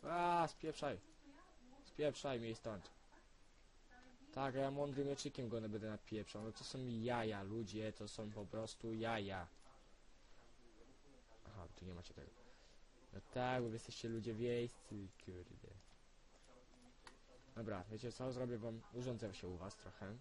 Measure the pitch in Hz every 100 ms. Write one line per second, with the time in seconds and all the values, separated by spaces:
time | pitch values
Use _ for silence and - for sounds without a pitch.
0 | - 170 175 175 160 - 156 151 143 98
1 | - - - - - - - - - -
2 | 151 127 143 127 113 113 117 104 - -
3 | - - - - - - - - - -
4 | - - - - 135 127 135 139 143 135
5 | 139 139 143 - 120 113 110 107 107 107
6 | - 107 101 104 110 107 131 131 127 113
7 | 113 120 110 101 98 113 107 107 107 104
8 | 104 - 107 107 104 113 110 - 117 113
9 | 113 113 101 95 87 - - - - -
10 | - - - - - - - - - -
11 | - - - - - 104 85 - 90 87
12 | 87 71 69 - - - - - - -
13 | - 98 - - 123 127 120 110 - -
14 | 117 113 110 110 120 120 120 - - 107
15 | 98 - - 90 87 - - 95 - -
16 | - - - - - 254 254 247 - -
17 | - - - - - - 107 101 92 107
18 | 120 113 127 127 127 120 117 113 110 120
19 | 127 117 110 95 90 90 92 - 98 -
20 | 98 117